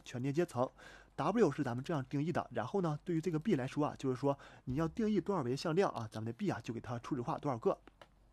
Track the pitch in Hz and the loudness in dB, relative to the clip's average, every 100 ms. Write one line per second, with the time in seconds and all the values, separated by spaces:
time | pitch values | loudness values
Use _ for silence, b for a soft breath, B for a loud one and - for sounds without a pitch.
0 | - 123 135 139 175 120 127 - B B | -6 -4 0 0 0 0 -2 -2 B B
1 | B - 143 214 185 139 127 120 135 160 | B -2 0 6 4 4 -2 -2 -2 -2
2 | 127 143 160 127 - 120 110 202 170 147 | 0 -2 0 0 -2 -4 0 0 0 -2
3 | - 160 170 156 226 156 127 - 147 - | 0 0 2 0 2 2 2 0 0 0
4 | 135 123 139 139 B B - 127 165 - | -2 2 2 0 B B -4 -2 -2 0
5 | 214 208 160 190 120 135 175 160 190 117 | 2 2 2 0 0 -2 0 2 2 0
6 | 110 117 110 117 196 110 - 117 113 117 | -6 -6 -6 -2 -2 -2 -4 -6 -4 -6
7 | - 139 120 131 147 117 196 - - _ | -4 -4 -2 -2 -2 0 0 0 -6 _
8 | - _ - | -20 _ -20